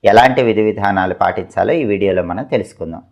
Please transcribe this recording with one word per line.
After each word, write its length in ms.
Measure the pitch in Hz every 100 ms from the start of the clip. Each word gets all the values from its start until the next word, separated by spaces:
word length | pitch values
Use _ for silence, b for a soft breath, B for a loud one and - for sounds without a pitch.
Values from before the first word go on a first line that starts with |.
ఎలాంటి 380 | 107 110 131 131
విధి 180 | 120 107
విధానాలు 520 | 107 104 101 95 92
పాటించాలో 600 | 90 92 90 90 - 101
ఈ 100 | 165
వీడియోలో 400 | 120 101 98 90
మనం 200 | 87 90
తెలుసుకుందాం. 580 | 139 123 92 - 82 82 _